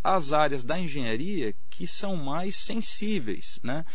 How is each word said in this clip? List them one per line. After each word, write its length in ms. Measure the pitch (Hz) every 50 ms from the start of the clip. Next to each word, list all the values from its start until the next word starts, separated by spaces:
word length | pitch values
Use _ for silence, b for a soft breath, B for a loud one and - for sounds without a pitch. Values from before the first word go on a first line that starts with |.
| -
as 300 | - 190 185 151 135 151
áreas 300 | 151 151 147 143 135 123
da 160 | 120 156 180
engenharia 720 | 180 160 139 147 123 113 110 117 147 190 208 175 127 107 101 - - -
que 160 | - - 175 175
são 280 | - - - 196 190
mais 400 | 170 139 135 143 165 185 202 190
sensíveis, 1040 | - - - 202 226 208 - - - 208 214 214 185 123 107 90 - - - - - -
né? 220 | 120 135 156 170 B